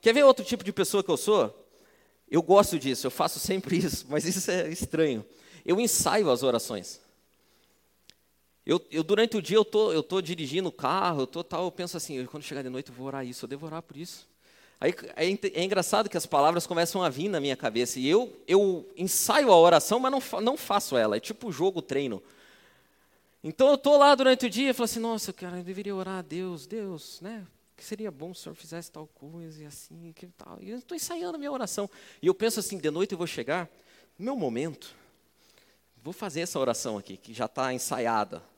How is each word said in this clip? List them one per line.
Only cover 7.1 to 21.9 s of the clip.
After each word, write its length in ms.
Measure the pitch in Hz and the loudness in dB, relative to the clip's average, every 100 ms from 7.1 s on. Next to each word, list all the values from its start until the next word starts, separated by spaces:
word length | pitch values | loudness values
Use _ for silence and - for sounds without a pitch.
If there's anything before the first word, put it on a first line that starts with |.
| _ _ _ _ _ _ _ _ _ _ - _ _ _ _ - | _ _ _ _ _ _ _ _ _ _ -20 _ _ _ _ -2
Eu, 180 | 170 - | -2 -2
eu, 120 | 151 | -6
durante 340 | 160 202 226 220 | 0 2 2 0
o 40 | |
dia 160 | 160 208 | 2 2
eu 80 | 214 | 4
tô, 260 | 214 214 | 2 2
eu 100 | 160 | 0
tô 200 | - 185 | -2 -4
dirigindo 480 | 160 170 143 160 185 | -4 -6 -4 -4 -4
o 20 | |
carro, 500 | - 131 180 180 156 | -4 -2 0 0 0
eu 60 | 127 | -4
tô 160 | 170 | -6
tal, 220 | 175 165 180 | -8 -6 -6
eu 60 | |
penso 240 | 170 175 175 | -6 -10 -8
assim, 300 | - 139 127 | -8 -8 -10
"Quando 180 | 147 | -12
chegar 200 | 143 139 | -12 -10
de 60 | 131 | -8
noite 200 | 127 - | -10 -12
eu 60 | 123 | -12
vou 120 | 135 | -10
orar 180 | 135 127 | -8 -10
isso, 200 | 123 131 | -10 -12
eu 40 | |
devo 180 | 139 156 | -12 -10
orar 140 | 156 | -12
por 120 | 165 143 | -14 -16
isso." 320 | 175 - - _ _ _ _ _ | -14 -16 -20 _ _ _ _ _
Aí 140 | 156 180 - - | -2 -2 -10 -4
é 120 | 165 | -2
ent-, 240 | 202 202 | 0 -4
é 100 | - | -2
engraçado 460 | 185 196 170 208 208 | 0 0 2 2 2
que 80 | 170 | -4
as 80 | - | 0
palavras 420 | 147 147 170 - | 4 4 2 -2
começam 340 | 170 170 196 | -2 0 0
a 80 | 175 | 0
vir 200 | 131 190 | 0 -4
na 100 | 180 | -2
minha 160 | 143 160 | -2 -2
cabeça, 440 | 131 110 120 135 | -2 0 -2 0
e 80 | 131 | 2
eu, 260 | 190 247 - - | 2 2 -10 2
eu 400 | 185 202 180 - - | 4 4 0 -6 -8
ensaio 540 | 180 - - 302 269 | -2 -2 2 4 8
a 60 | 180 | 10
oração, 420 | 170 170 - 220 | 10 8 4 0
mas 120 | 262 | 0
não 100 | 269 | -2
fa-, 200 | - - | -4 -2
não 160 | 226 277 | -2 -2
faço 400 | - 202 - 131 | -2 -2 0 2
ela, 200 | 110 104 | 2 0
é 20 | |
tipo 320 | - 214 240 | -4 -10 -10
jogo, 300 | 143 185 180 | -2 -2 -2
treino. 400 | - | -4